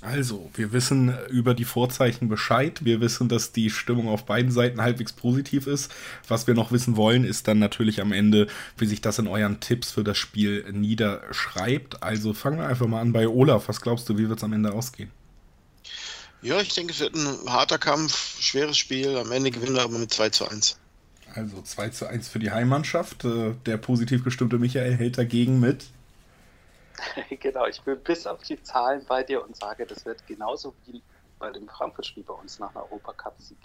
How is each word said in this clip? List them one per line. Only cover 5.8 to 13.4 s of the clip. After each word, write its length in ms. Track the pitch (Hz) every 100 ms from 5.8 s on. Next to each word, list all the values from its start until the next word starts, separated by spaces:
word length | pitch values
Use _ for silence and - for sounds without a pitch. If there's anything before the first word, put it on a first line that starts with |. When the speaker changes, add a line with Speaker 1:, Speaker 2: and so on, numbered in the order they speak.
| - - - - -
Speaker 1:
Was 180 | 113 -
wir 60 |
noch 200 | 117 113
wissen 240 | 120 123 110
wollen, 280 | 107 120
ist 240 | 120 104 -
dann 100 | 107
natürlich 440 | 101 - 110 107
am 100 | 101
Ende, 360 | 98 104 107 104 - - -
wie 80 |
sich 160 | 110 107
das 180 | 113 104
in 80 | 107
euren 340 | 104 104 101
Tipps 320 | - 123 -
für 120 | -
das 140 | 104 98
Spiel 520 | - 110 104 101 101
niederschreibt. 1300 | 101 104 110 107 101 53 - - - 95 139 - -
Also 320 | 87 107 107
fangen 240 | 104 139 156
wir 80 | 151
einfach 200 | 123 120
mal 140 | 113
an 140 | 120
bei 120 | 117 113
Olaf. 420 | 120